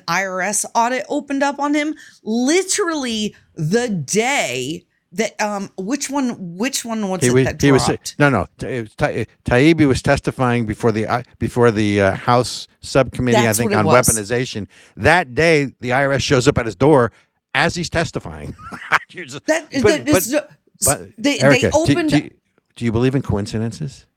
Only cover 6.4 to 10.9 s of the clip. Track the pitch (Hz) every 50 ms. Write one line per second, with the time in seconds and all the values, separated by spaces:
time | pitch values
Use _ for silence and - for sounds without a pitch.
6.4 | 190 165 170 185 240 277 277 - - 226 220 220 208 185 185 180 - 123 123 131
7.4 | 135 - - 156 139 143 135 127 131 - 123 - - - - - 147 143 127 95
8.4 | 80 - _ - - 98 127 123 110 107 _ - 147 127 82 113 107 - _ _
9.4 | - - 120 156 156 165 170 156 151 139 120 - - 143 143 - - 143 - -
10.4 | 127 123 120 120 113 107 104 - - 117